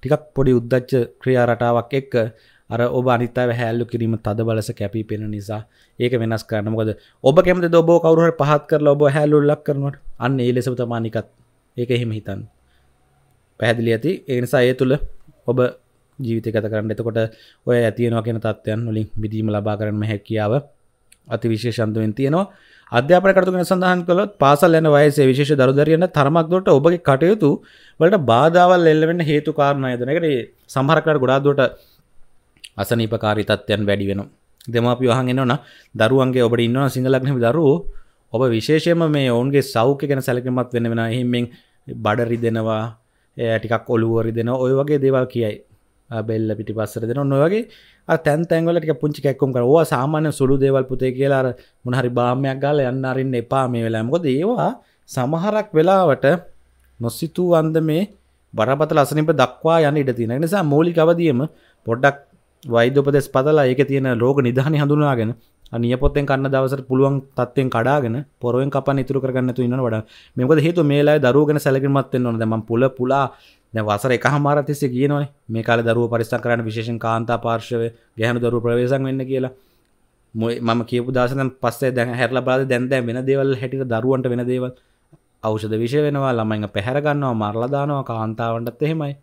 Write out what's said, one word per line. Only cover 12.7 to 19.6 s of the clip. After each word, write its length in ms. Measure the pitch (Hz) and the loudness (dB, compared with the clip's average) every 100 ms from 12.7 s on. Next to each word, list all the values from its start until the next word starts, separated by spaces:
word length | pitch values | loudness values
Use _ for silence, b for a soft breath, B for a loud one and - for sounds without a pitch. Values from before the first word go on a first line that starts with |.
| _ _ _ _ _ _ _ _ _ | _ _ _ _ _ _ _ _ _
පැහැදිලි 320 | 113 117 113 | -2 0 0
ඇති. 200 | 113 131 190 - | -2 -2 -6 -4
ඒ 120 | 127 | -6
නිසා 220 | 123 143 | -2 2
ඒ 120 | 123 | 2
තුල 180 | 127 131 143 - - - _ - | 2 0 0 -4 -12 -20 _ -6
ඔබ 120 | 123 123 - _ _ _ _ | 0 0 -2 _ _ _ _
ජීවිතය 320 | 127 113 110 | -6 -4 -4
ගත 140 | 110 104 | -4 -4
කරන්න. 240 | 107 107 | -4 -4
එතකොට 280 | 104 113 113 110 b b b - | -6 -4 -2 -4 b b b -2
ඔය 100 | 120 | 0
ඇති 240 | 117 110 | 0 0
වෙනවා 220 | 120 117 | -2 -2
කියන 160 | 110 113 | -2 -4
තත්ත්වයන් 400 | 110 104 - 107 117 | -4 -6 -6 -4 -4
වලින් 200 | 110 107 110 | -4 -4 -4
මිදීම 320 | 107 107 110 | -6 -4 -2
ලබා 280 | 104 | -2